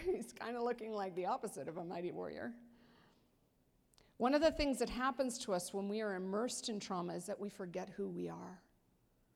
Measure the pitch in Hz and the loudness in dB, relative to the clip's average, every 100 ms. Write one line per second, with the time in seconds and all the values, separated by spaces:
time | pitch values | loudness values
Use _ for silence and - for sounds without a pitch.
0 | 359 359 233 - 226 240 240 233 220 214 | 0 0 -4 -6 -4 0 0 0 -2 -2
1 | 190 175 180 262 208 143 135 165 170 175 | -2 0 0 0 -2 -4 -6 -4 -4 -2
2 | 175 175 165 - 240 233 - - - - | -2 -4 -6 -4 -6 -8 -16 -20 -20 -20
3 | - _ _ _ _ _ _ _ _ - | -20 _ _ _ _ _ _ _ _ -20
4 | - - 247 294 320 320 285 233 233 240 | -20 2 6 8 8 6 4 4 2 2
5 | 262 262 254 233 - 180 - 202 202 214 | 2 2 0 0 0 0 0 -2 0 0
6 | 214 185 190 208 247 - - 202 - 180 | 0 0 0 0 0 -2 -4 -4 -2 -2
7 | 175 170 180 185 202 - 185 180 196 190 | 0 -2 -4 -4 -4 -6 -6 -6 -6 -4
8 | 196 175 170 170 180 185 - _ _ _ | -4 -2 -4 -4 -10 -12 -20 _ _ _
9 | _ _ _ | _ _ _